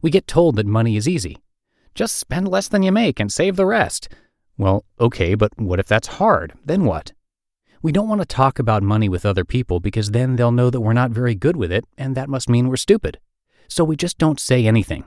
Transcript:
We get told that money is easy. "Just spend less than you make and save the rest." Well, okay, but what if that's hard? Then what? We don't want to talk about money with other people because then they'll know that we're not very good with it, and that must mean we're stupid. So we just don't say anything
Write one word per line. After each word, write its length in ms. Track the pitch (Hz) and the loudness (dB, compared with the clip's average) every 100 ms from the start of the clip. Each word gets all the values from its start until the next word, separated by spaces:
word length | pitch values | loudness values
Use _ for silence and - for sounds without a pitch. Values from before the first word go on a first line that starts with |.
We 80 | 165 | 2
get 160 | 180 - | 0 2
told 300 | 156 170 110 | 2 4 2
that 100 | 104 | 0
money 300 | 110 117 107 | 2 2 0
is 120 | 120 | 0
easy. 300 | 175 90 - _ _ _ _ _ | -2 -6 -12 _ _ _ _ _
"Just 220 | - 220 - | -6 -4 -4
spend 320 | - 151 190 | -6 -4 -2
less 180 | 190 190 | -2 0
than 160 | 208 | 0
you 80 | 190 | 2
make 300 | 202 226 127 | 2 2 0
and 120 | 101 | -4
save 220 | - 180 | 0 0
the 120 | 190 190 | 2 2
rest." 420 | 220 82 - - - _ _ _ - | 2 -2 -4 -12 -20 _ _ _ -2
Well, 260 | 98 98 _ _ | 0 0 _ _
okay, 380 | 117 - 87 104 | 0 2 -2 2
but 160 | 104 - | 0 0
what 220 | 104 90 | -4 -2
if 80 | 95 | 0
that's 320 | 107 - - | -2 -2 0
hard? 340 | 214 135 82 - | 2 2 -2 -14
Then 200 | 147 180 | -4 0
what? 280 | 151 80 - _ _ _ _ _ _ _ | 0 -2 -8 _ _ _ _ _ _ _
We 100 | 160 | -2
don't 160 | 151 214 | -2 -2
want 120 | 214 | -2
to 60 | 175 | -4
talk 320 | - 131 - | 0 0 2
about 240 | 117 107 | 0 0
money 260 | 101 107 107 | 2 2 0
with 160 | 90 | 0
other 200 | 104 92 | -2 -2
people 340 | 87 127 123 87 | -2 -4 -2 -4
because 320 | 101 113 104 | -2 -4 -2
then 240 | 113 127 | 0 0
they'll 160 | 123 120 | 0 2
know 200 | 120 123 | 2 2
that 100 | 123 | 0
we're 120 | 110 | 0
not 200 | 117 123 | 2 0
very 240 | 113 123 101 | 0 -2 0
good 200 | 143 170 | -2 0
with 140 | 90 | -2
it, 140 | 95 - - | -2 -4 -10
and 200 | 135 131 | -6 -6
that 120 | 139 | -4
must 200 | 135 - | -6 0
mean 200 | 120 127 | 2 2
we're 80 | 131 | -2
stupid. 440 | - 214 - - _ _ _ _ _ | 2 2 2 -10 _ _ _ _ _
So 160 | - | -2
we 120 | 160 156 | 0 0
just 220 | 175 - | -4 0
don't 220 | 160 143 | 0 0
say 260 | - 127 113 | 0 2 4
anything 380 | 113 - 80 | 2 0 -8